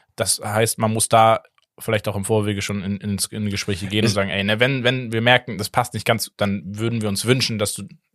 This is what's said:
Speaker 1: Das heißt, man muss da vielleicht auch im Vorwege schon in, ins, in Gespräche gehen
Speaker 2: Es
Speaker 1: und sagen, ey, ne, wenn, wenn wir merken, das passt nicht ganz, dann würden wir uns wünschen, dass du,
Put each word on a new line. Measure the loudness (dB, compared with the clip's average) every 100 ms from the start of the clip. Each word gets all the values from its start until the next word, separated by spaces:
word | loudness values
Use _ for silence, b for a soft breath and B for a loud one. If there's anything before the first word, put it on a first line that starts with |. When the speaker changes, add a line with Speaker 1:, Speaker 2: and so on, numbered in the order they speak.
| B -6
Speaker 1:
Das | -4 -4
heißt, | -2 2 2 2
man | 0
muss | 0 4
da | 6 6 4 -2 _ _ -10
vielleicht | -2 -2 -2
auch | -4
im | 0
Vorwege | 0 0 -2
schon | -4 -4
in, | -4 -4
ins, | -4 -4 -4
in | -4 -4
Gespräche | -4 -4 -4 -2
gehen | 0
Speaker 2:
Es | 2
Speaker 1:
und | 2
sagen, | 0
ey, | 0
ne, | 0 2
wenn, | 2 2
wenn | 0 0 -2
wir | 0
merken, | 4 4 2 -8
das | -2
passt | -2 -2
nicht | -2 0
ganz, | 0 -2 -2
dann | -2 -2 -6
würden | -6 -4 -2
wir | -2
uns | -2
wünschen, | 0 0 0 -2
dass | -4
du, | -6 -14 -20 _